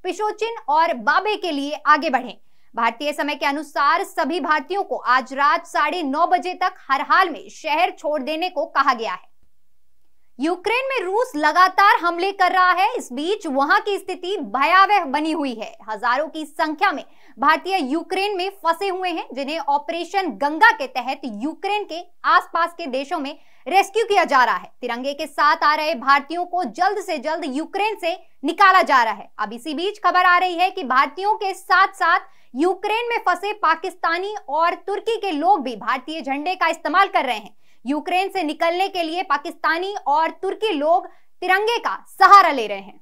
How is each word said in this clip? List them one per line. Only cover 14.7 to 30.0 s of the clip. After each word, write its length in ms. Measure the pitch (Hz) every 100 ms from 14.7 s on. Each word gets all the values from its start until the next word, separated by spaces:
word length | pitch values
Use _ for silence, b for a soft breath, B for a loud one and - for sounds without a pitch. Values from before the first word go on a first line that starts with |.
| 370 392 415
बनी 260 | 320 285 311
हुई 220 | 311 277
है। 200 | 226 202 - 196
हजारों 380 | 214 240 254 311
की 180 | 311
संख्या 460 | 302 - 311 302 403
में 120 | 277 - b b -
भारतीय 400 | 277 311 339 381
यूक्रेन 540 | 254 320 330 370 403 392
में 120 | 370 392
फंसे 240 | 320 330 392
हुए 220 | 370 370
हैं, 180 | 339 -
जिन्हें 260 | 254 277 320
ऑपरेशन 680 | - 285 285 330 339 392 359 196
गंगा 340 | 285 311 453
के 160 | 453 254
तहत 340 | 262 240 294
यूक्रेन 580 | 269 208 277 320 392 415
के 200 | 403 330 359 -
आसपास 480 | 269 349 359 339 339 339
के 80 |
देशों 340 | 330 262 277 349
में 180 | 277 302 b b -
रेस्क्यू 380 | 370 381 440
किया 180 | 453 403
जा 200 | 330 277
रहा 120 | 233
है। 160 | 185 - -
तिरंगे 320 | 240 233 269
के 120 | 285
साथ 380 | 311 - 294 320
आ 100 | 294
रहे 200 | 311 311
भारतीयों 500 | 254 269 285 277 330
को 180 | 349 349
जल्द 400 | 294 214 370 415
से 140 | 370 311
जल्द 280 | 277 330 302
यूक्रेन 500 | 254 320 392 427 415
से 160 | 339 370 b b
निकाला 360 | 381 349 392 370
जा 220 | 339 262
रहा 100 | 226
है। 160 | 202 - -
अब 140 | 214
इसी 200 | 233 311
बीच 260 | 285 370
खबर 260 | 415